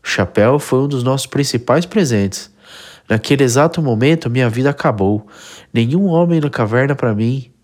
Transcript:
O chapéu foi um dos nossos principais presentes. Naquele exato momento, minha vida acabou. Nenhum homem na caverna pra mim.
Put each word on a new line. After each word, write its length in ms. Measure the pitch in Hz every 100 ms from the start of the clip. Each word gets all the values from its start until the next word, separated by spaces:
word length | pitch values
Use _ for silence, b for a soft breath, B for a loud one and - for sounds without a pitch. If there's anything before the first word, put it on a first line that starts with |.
O 40 | -
chapéu 500 | - 92 - 110 147
foi 220 | - 131
um 80 | 143
dos 160 | 139
nossos 240 | 123 135 -
principais 580 | 139 139 120 - 139
presentes. 640 | 180 220 151 110 98 - - B B B B B _
Naquele 360 | 110 - 139
exato 400 | 131 123 165 170
momento, 480 | 147 110 135 160 123
minha 180 | 120 120
vida 220 | 113 135
acabou. 560 | 143 151 107 98 104 - B B B B
Nenhum 360 | 117 117 165 202
homem 340 | 165 175 165
na 80 | 147
caverna 460 | 127 107 120 135
pra 180 | 143 123
mim. 400 | 104 117 135 127 _